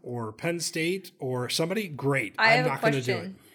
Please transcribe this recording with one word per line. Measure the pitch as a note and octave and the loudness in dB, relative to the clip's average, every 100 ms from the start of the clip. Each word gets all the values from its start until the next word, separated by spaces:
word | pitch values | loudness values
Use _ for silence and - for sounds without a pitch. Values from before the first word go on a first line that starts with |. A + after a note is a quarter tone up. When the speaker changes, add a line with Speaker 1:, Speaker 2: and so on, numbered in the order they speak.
Speaker 1:
or | - A#2+ A2 | -8 -6 -6
Penn | A2 E3+ E3+ | -4 -4 -2
State | D#3+ E3 D#3+ F#3+ - - | -4 -2 -2 -2 -6 -8
or | C3 B2+ B2 | -4 -2 -2
somebody, | - E3 G3 G3+ | 0 0 -2 -4
great. | C#3 C3+ C#3 A2 - | -2 0 2 0 2
Speaker 2:
I | A3 | 4
Speaker 1:
I'm | A#3+ | 6
Speaker 2:
have | B3+ | 4
a | |
Speaker 1:
not | C3+ | 2
gonna | - | 2
do | C#3 B2 | 2 0
it. | |
Speaker 2:
question. | E3+ E3+ - - | -2 -4 -12 -20